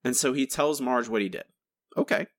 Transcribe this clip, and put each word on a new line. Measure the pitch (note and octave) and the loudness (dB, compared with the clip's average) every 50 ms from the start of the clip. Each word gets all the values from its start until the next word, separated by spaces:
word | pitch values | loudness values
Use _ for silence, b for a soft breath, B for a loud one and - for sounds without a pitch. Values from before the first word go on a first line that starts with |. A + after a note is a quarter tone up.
and | - B2+ B2+ | -2 0 0
so | - - C3+ | 2 2 2
he | B2+ D3 C3+ | 2 2 0
tells | C3 - - C#3+ D3+ D3+ C#3+ | -2 0 0 2 0 2 0
Marge | C3 B2 B2+ A#2+ A#2+ A2+ | 0 0 2 0 0 0
what | A2 G#2+ | 0 0
he | G2+ F#2 | 0 0
did. | F2 - - _ _ _ _ _ _ _ _ _ - | -4 -8 -12 _ _ _ _ _ _ _ _ _ -4
Okay. | A3 C#4+ - - G3+ G3 - _ | -4 0 0 0 -2 -2 -6 _